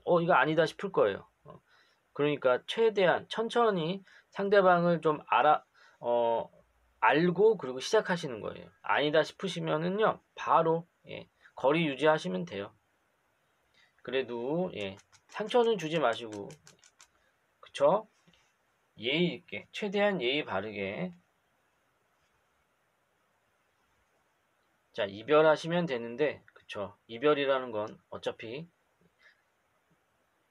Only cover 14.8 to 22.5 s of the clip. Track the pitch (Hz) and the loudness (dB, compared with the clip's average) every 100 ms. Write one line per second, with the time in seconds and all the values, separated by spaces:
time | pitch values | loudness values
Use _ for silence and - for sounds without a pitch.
14.8 | 98 101 _ _ _ - 214 247 233 208 | -10 -12 _ _ _ -10 -2 2 2 0
15.8 | 156 165 123 113 113 104 - - - _ | -2 0 0 -2 -6 -12 -12 -16 -20 _
16.8 | _ _ - _ _ _ _ _ - - | _ _ -20 _ _ _ _ _ -14 0
17.8 | 143 202 214 _ _ _ _ _ _ _ | 2 2 -2 _ _ _ _ _ _ _
18.8 | _ - 117 156 175 123 - 101 - - | _ -10 -4 0 0 -2 -12 -16 -14 -10
19.8 | 202 202 208 180 123 147 127 98 110 101 | -6 -2 0 0 -2 -2 -4 -6 -6 -8
20.8 | 98 123 180 - _ _ _ _ _ _ | -8 -6 -10 -12 _ _ _ _ _ _
21.8 | _ _ _ _ _ _ _ | _ _ _ _ _ _ _